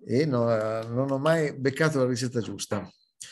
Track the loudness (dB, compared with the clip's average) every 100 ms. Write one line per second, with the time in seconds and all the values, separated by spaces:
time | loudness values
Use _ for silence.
0 | -2 2 2 2 2 2 0 -4 -4 -2
1 | 0 2 2 2 0 0 0 2 2 2
2 | 2 0 -2 -2 -4 -6 -6 -6 -6 _
3 | _ -20 -20